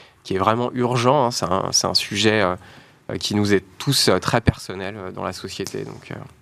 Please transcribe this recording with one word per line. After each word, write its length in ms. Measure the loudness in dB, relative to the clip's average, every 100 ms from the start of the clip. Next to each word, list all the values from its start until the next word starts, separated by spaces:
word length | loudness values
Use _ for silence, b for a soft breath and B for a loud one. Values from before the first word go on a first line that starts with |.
| b b
qui 100 | -4
est 40 | 2
vraiment 320 | 2 2 0
urgent, 500 | 0 0 2 4 4 2
hein. 40 |
C'est 160 | 0 0
un, 220 | 0 0
c'est 160 | 0 0
un 80 |
sujet, 480 | 0 -2 0 4 4
euh, 140 | 2 -2 b b b b -10
euh, 60 | -6
qui 180 | -2
nous 200 | 0 4
est 100 | 2 0 -6
tous, 300 | -2 0 2
euh, 100 | 2
très 240 | 2 2
personnel, 540 | 2 0 -4 -8 -8 -8
euh, 140 | -10
dans 120 | -8
la 80 | -8
société. 520 | -8 -10 -8 -8 -8
Donc, 260 | -10 -12 -12
euh. 40 | -14 -14 -2